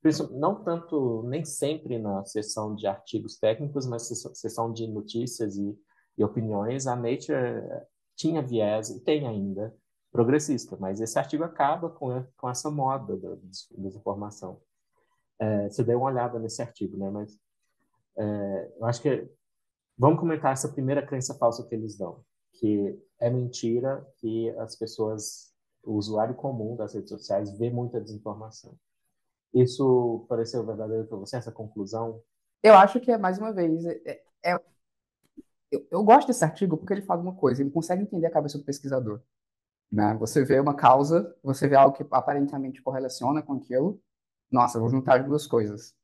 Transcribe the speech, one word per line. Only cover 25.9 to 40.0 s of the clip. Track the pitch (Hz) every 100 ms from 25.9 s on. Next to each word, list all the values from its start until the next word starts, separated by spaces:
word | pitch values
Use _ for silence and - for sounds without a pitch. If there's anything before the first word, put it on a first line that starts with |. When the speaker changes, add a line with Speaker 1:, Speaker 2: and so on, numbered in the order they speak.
| 107
Speaker 1:
usuário | 104 107 117 127
comum | 143 127 110 120
das | 104
redes | 107 -
sociais | 101 - 98 104 101
vê | 117
muita | 120 120 120
desinformação. | 104 107 107 107 110 - - - _ _ _ _ _ _ _
Isso | 127 127 - 135 127 120 113 117
pareceu | 117 113 127 110
verdadeiro | 104 110 113 110
pra | 110
você, | 98 127
essa | 117
conclusão? | - 107 107 98 110 113 113 _ _ _ _
Speaker 2:
Eu | 214 208
acho | 196 247
que | 254
é, | 226
mais | 190 185
uma | 220
vez, | 202 170 160 165
é, | 160 - 139 _ _ 175
é, | 180 - _ _ _ _ _ _ - - _ _
eu, | 139 -
eu | 175
gosto | 208 254 285
desse | 240 160
artigo | - 196 156
porque | -
ele | 196
fala | 196 175
uma | 175 185
coisa, | 135 131
ele | 139
consegue | 143 160 185
entender | 202 185 160
a |
cabeça | 160 147 147
do |
pesquisador, | 143 143 135 135 113 107 _ _ _ _ _ _ _
né? | 104